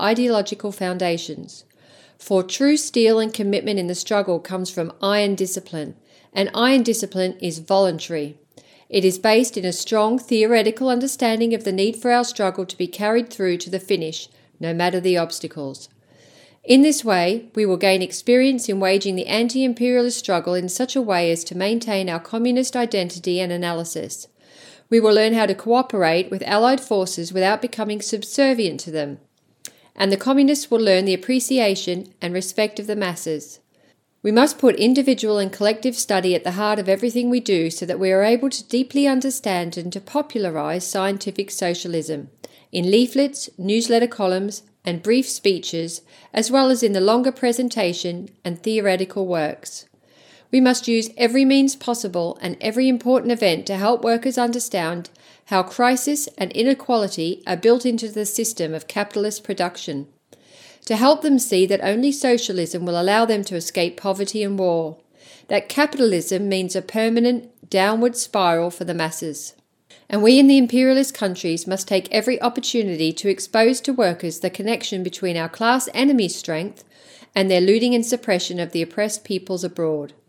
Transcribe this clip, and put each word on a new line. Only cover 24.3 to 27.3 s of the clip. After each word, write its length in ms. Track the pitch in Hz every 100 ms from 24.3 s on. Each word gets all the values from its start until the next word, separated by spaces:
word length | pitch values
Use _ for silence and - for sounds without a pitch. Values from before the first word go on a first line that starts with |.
| _ _ - - - -
We 100 | 226
will 140 | 214
learn 180 | 208 220
how 140 | 226 208
to 80 |
cooperate 760 | 196 220 240 254 214 160 170 190
with 120 | 190
Allied 380 | - 202 240 262
forces 500 | - 202 185 170 170